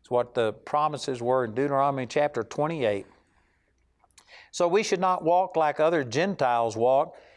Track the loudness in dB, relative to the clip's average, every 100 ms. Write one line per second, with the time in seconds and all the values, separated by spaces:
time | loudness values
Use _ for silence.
0 | -4 -2 0 -2 -2 -4 -4 -2 -2 -2
1 | -6 -4 0 0 0 -2 0 0 0 -2
2 | -2 -2 0 -2 -6 -4 -4 -2 -2 -2
3 | -6 _ _ _ _ _ _ _ _ _
4 | _ _ _ -20 -10 -2 2 2 2 0
5 | 0 0 2 2 2 0 0 2 2 2
6 | 0 -2 -2 0 0 2 0 2 4 4
7 | 0 -6 -20